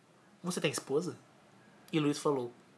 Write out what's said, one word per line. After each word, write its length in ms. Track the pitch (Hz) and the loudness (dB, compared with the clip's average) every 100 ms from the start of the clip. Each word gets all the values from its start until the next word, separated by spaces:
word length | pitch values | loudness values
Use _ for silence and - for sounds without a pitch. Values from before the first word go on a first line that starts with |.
| - - - - | -20 -20 -20 -8
"Você 180 | 175 185 | -6 0
tem 100 | 160 | 0
esposa?" 460 | - - 139 175 120 - - - - - - - | -2 -2 -2 -2 -8 -16 -20 -20 -20 -20 -20 -2
E 60 | 160 | 2
Luiz 180 | 147 143 | 2 2
falou, 340 | 160 135 120 - - | 2 0 -2 -10 -20